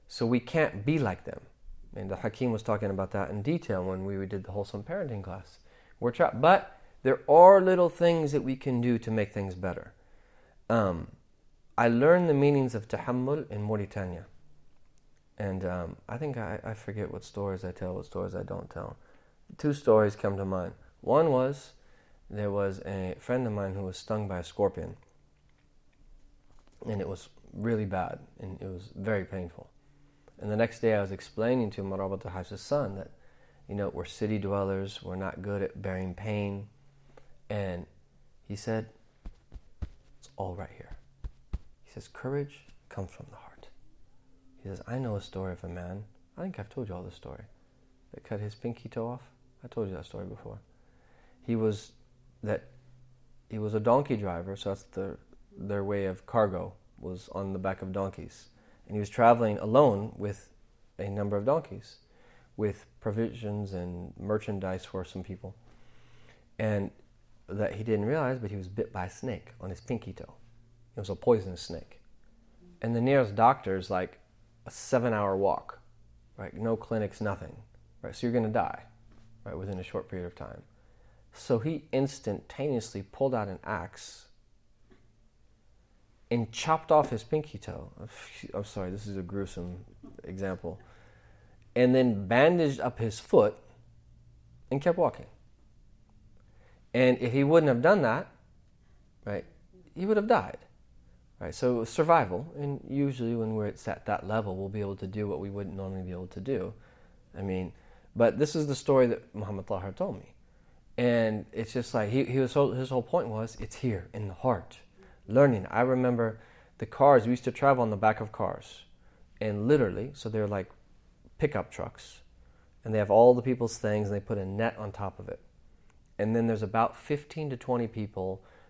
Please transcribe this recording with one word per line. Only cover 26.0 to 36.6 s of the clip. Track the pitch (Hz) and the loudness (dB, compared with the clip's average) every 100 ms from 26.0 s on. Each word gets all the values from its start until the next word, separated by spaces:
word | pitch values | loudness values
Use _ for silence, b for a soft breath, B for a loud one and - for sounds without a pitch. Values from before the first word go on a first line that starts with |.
| - - - - - - - - - | -20 -20 -20 -20 -20 -20 -20 -14 -8
And | 104 | -6
it | 90 | -6
was | 92 - - - | -10 -14 -20 -18
really | - 110 110 | -6 -2 -2
bad, | 101 95 87 - - - | -2 -2 -4 -8 -14 -16
and | 95 95 | -14 -12
it | 95 | -10
was | 90 101 | -12 -12
very | - 101 104 | -8 -2 -2
painful. | 90 95 87 - - _ b b b b b - | -4 -8 -10 -12 -20 _ b b b b b -12
And | 104 | -4
the | 107 | 0
next | 113 - | 0 0
day | 113 | 2
I | 104 | 2
was | 98 | 0
explaining | 95 - - 113 127 107 | -6 -10 -2 0 0 0
to | 104 | -4
Marabat | 98 95 95 98 | -6 -4 -4 -6
al-Hajj's | 101 92 90 101 | -8 -10 -10 -10
son | - 147 110 | -4 -2 -2
that, | 98 - - b b b b b | -6 -12 -16 b b b b b
you | |
know, | 101 98 | -4 -4
we're | 76 85 | -6 -10
city | - 107 107 | -4 -2 -2
dwellers, | 98 101 98 98 98 - | -2 -2 0 -2 -6 -10
we're | - 92 | -10 -6
not | 95 - | -6 -6
good | 101 101 | -6 -4
at | 98 - | -4 -6
bearing | 95 92 95 | -6 -6 -6
pain. | 87 107 104 101 98 | -8 -6 -4 -4 -6